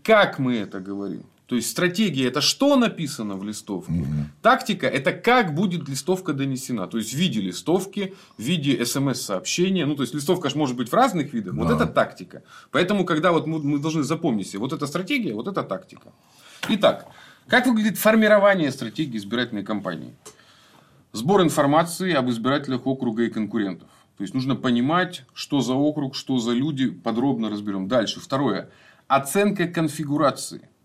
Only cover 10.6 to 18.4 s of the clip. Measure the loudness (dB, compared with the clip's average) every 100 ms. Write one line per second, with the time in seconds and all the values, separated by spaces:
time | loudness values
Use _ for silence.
10.6 | 0 -2 0 2 2 2 -4 -6 -6 -2
11.6 | 0 2 2 2 0 -4 -16 -18 -20 -20
12.6 | -4 0 2 2 0 2 2 2 0 -2
13.6 | -2 0 0 -2 -2 -2 0 0 -4 -6
14.6 | -6 -4 -4 -4 -2 -2 -2 -4 -4 -6
15.6 | -4 -8 -10 -20 -20 _ _ _ -20 -10
16.6 | -2 4 4 2 -6 -20 -20 -20 0 2
17.6 | 4 2 2 2 4 6 6 8